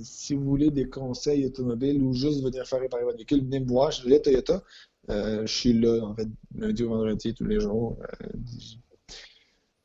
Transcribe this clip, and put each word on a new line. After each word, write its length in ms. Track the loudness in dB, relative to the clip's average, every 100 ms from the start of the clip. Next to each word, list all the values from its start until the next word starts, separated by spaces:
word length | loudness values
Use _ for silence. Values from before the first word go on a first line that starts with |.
si 320 | -10 -12 -4
vous 100 | -2
voulez 260 | 0 2 4
des 180 | 2 -2
conseils 560 | -4 -8 -4 0 2 0
automobiles 560 | -2 -2 0 2 2
ou 100 | 2
juste 280 | 2 0 0
venir 240 | -2 -4 -4
faire 140 | -4
réparer 240 | -2 -2
votre 120 | -2 -4
véhicule, 240 | 0 0
venez 160 | 2 -2
me 60 | 2
voir, 240 | 4 2
je 60 | 2
suis 80 |
Joliette 200 | 4 6
Toyota. 380 | 6 4 4 0 -4 -20 -20 _ -6
Euh, 320 | -2 -2 -2 -2
je 60 |
suis 200 | 0 4
là, 260 | 4 4 2
en 120 | 0
fait, 140 | -6 -6 -10 -14 -6
lundi 260 | -2 -2
au 60 | 0
vendredi, 440 | 0 0 -2 -4
tous 100 | -4
les 160 | 0 0
jours. 360 | 0 0 -2 -6 -12 -12
Euh, 60 | -10 -10 -10
j-, 340 | -14 -16 -20 -20 _ -20 -20 -20 _ _ _ _ _